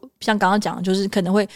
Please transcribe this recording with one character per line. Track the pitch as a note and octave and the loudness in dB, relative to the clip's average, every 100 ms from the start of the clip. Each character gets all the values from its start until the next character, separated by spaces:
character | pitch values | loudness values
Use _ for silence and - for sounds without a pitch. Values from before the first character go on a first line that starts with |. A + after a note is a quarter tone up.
| - _ | -6 _
像 | - G#3+ | -2 0
刚 | F#3+ | 2
刚 | G#3 | 2
讲 | G3 E3+ | 0 -4
的， | |
就 | F3+ F#3+ | -2 0
是 | G3+ | 0
可 | G#3 | -2
能 | F3+ | 0
会 | G3 G3 | 0 0